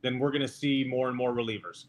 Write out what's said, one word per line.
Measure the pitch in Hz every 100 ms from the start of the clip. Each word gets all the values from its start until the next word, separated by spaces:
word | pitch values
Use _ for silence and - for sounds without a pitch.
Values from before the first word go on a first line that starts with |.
then | 127 127
we're | 143
gonna | 139 131
see | - 143 135 135
more | 127 131
and | 123
more | 127
relievers. | 120 113 104 87 82